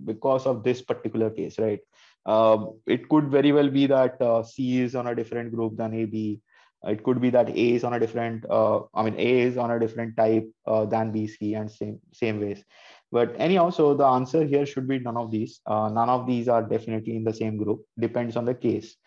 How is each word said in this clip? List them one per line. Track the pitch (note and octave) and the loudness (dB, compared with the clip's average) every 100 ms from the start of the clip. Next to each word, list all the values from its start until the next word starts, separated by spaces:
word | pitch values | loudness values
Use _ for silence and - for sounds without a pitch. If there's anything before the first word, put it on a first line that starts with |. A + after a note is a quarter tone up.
| - | -10
because | A2 C3+ C3 C3+ | -4 0 0 0
of | A#2+ | -2
this | A2+ B2 | -2 -2
particular | - B2 A2+ A2 A2 | -4 -6 -4 -2 -2
case, | A2 - - | -2 -8 -2
right? | A2 G2+ _ _ _ _ F#2+ | -2 -2 _ _ _ _ 0
Uh, | A2 A2 A2 G2 - - | 4 6 4 0 -8 -2
it | B2+ - | -2 2
could | D3+ C#3+ | 2 4
very | C#3 C#3+ | 4 4
well | C#3+ C#3+ | 4 4
be | C#3 C#3 | 2 4
that, | C3+ B2+ - | 4 2 2
uh, | A#2+ A2+ | 2 2
C | A2+ - B2+ B2+ | -2 -6 -2 0
is | B2 B2+ | 0 -2
on | A#2+ | -4
a | A#2 | -4
different | A2+ A#2+ A#2 | -4 -6 -6
group | A2+ A2+ A2 | -4 -4 -2
than | A2+ | -4
A | A2+ A2 | -4 -4
B. | A2 G#2+ G#2 _ _ _ _ | -4 -4 -6 _ _ _ _
It | - G#2 | -6 -2
could | B2+ B2 | 0 2
be | B2 | 4
that | A#2+ A2+ | 4 2
A | - A#2 A#2 | 2 2 2
is | |
on | A#2+ | 0
a | A#2+ | -2
different, | A2+ A#2+ A#2 A2+ - | -2 -2 -4 -6 -2
uh, | A2 A2 G#2 - | 2 2 0 -2
I | - | -2
mean, | A2+ - | -2 0
A | A#2 B2+ | 2 2
is | B2 B2 | 2 0
on | A#2+ | -2
a | A#2 | -2
different | A2+ A#2 A#2 A2+ | -2 -4 -6 0
type, | A2+ A2 A2 _ - | 2 2 -2 _ -2
uh, | A2 G#2+ | -2 0
than | A2+ A2+ | -2 -2
B | G#2+ G#2+ | -4 -6
C | - G#2 | -6 -6
and | G#2+ G#2 | -6 -8
same, | - G#2 A2 _ | -10 -10 -10 _
same | _ A2+ G#2+ | _ -4 -2
ways. | G2+ G2+ _ - - - _ | -4 -6 _ -20 -20 -20 _
But | A#2 A#2 - | 0 0 0
anyhow, | D#3 F#3+ E3+ | 0 4 2
so | F3+ D3 | 4 2
the | C#3 C#3 | 4 4
answer | B2+ B2+ E3 | 2 0 0
here | D3 C#3+ C#3+ | 2 0 0
should | C3 C3 | -4 -4
be | C3 | -4
none | A#2+ A#2 | -4 -6
of | A2+ | -4
these. | G#2+ A#2+ - - | -4 -4 -10 -4
Uh, | G#2+ A2 | -2 0
none | A2 A#2 | 2 2
of | B2+ B2 | 2 0
these | A#2+ A#2+ | -2 2
are | A#2 | 2
definitely | A2 A2+ A2+ A2 A2 A2+ | 2 -4 -2 -6 -4 -4
in | |
the | A2 | -4
same | A2 A2 G#2+ | -4 -4 -4
group. | G#2+ G#2+ - - | -2 -4 -6 -4
Depends | A#2 B2 A#2+ A#2 | -2 -2 -4 -2
on | |
the | A#2+ B2+ | -4 -2
case. | A#2+ F#2+ - _ | -2 -2 -6 _